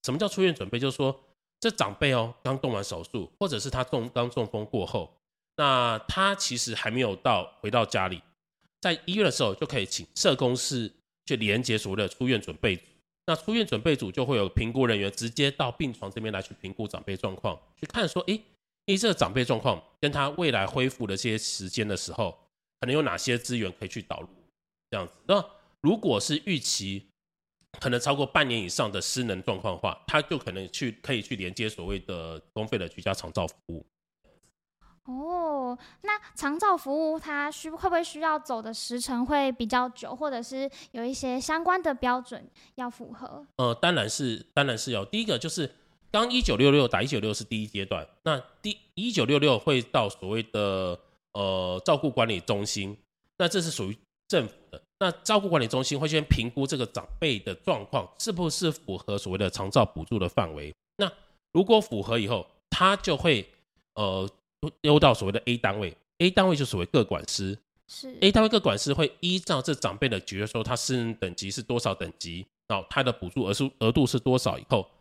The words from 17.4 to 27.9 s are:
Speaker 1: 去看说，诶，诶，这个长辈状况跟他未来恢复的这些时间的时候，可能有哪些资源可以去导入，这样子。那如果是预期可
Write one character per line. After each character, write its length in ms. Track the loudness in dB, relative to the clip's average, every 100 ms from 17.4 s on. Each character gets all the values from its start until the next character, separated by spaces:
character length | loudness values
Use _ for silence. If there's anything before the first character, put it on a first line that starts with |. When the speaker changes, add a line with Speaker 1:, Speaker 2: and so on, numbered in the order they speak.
| -6 -6 _ _
Speaker 1:
去 60 |
看 240 | -8 -2 0
说， 140 | -2
诶， 200 | -2 -4 -6 _ _ _ 0
诶， 100 | 2
这 120 | 2
个 40 |
长 180 | 2 2
辈 140 | 2
状 160 | 0 0
况 180 | 0 -2 -6 _
跟 100 | -2
他 200 | 0 -2
未 200 | 2 2
来 160 | 2 0
恢 220 | 0 0
复 180 | 0 -4
的 80 |
这 60 | -2
些 160 | 0 -2
时 320 | -2 -6 -6
间 180 | -4 -2
的 80 |
时 160 | -2 -4
候， 200 | -4 -4 -4 _ _ _ _
可 60 | 0
能 80 |
有 80 | 0
哪 160 | 0 -2
些 180 | 0 0
资 220 | 0 -2
源 120 | -2 -6
可 60 |
以 40 | -10
去 120 | -8
导 220 | -8 -10
入， 60 | -10 -20 _ _ _ _ _
这 60 | -6
样 100 | -6
子。 60 | _ 0
那 180 | 0 0 -16 _ _
如 120 | 0
果 240 | 2 2 0
是 220 | 0 -2 -2
预 120 | -2
期 480 | -2 -4 -4 -8 -10 _ _ _ _ _ _ -6
可 120 | -2